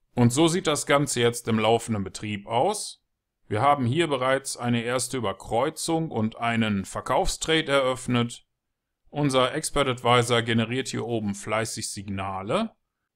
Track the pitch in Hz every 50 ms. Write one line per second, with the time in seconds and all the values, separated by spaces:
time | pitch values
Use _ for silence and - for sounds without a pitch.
0 | _ _ _ 120 120 120 120 143 165 165 165 190 180 160 147 135 - - 143 143
1 | 147 139 - 123 117 120 117 - - 113 110 110 107 110 117 113 - - 110 104
2 | 95 92 - - - 107 104 101 101 104 113 120 151 196 208 - - - - -
3 | _ _ _ _ _ _ _ _ _ _ 104 107 127 143 143 139 127 117 131 165
4 | 170 151 143 127 127 127 135 135 - - - - 120 120 120 117 113 120 127 127
5 | 120 - - 131 110 98 95 - - - 107 117 131 156 156 - - - 165 165
6 | 165 156 - 113 107 110 - - 120 117 117 113 113 110 101 98 98 - - 107
7 | - - 127 156 190 - - - - - 160 160 - 131 139 139 131 127 127 123
8 | - 127 123 120 120 117 - - _ _ _ _ _ _ _ _ _ _ _ _
9 | _ _ - 147 147 139 127 131 127 127 - 156 - - - 147 139 131 123 123
10 | 120 117 123 123 117 117 120 117 113 117 113 117 113 113 120 131 127 - - 120
11 | 110 117 120 110 107 101 101 101 - 110 107 110 113 110 - - - - - 104
12 | 98 98 98 98 95 98 95 95 95 104 147 202 226 220 - _ _ _ _ _
13 | _ _ _